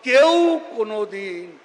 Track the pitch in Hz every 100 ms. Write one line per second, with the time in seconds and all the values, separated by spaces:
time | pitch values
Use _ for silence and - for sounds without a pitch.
0 | 262 262 320 339 339 330 - 233 214 214
1 | 208 196 196 175 175 151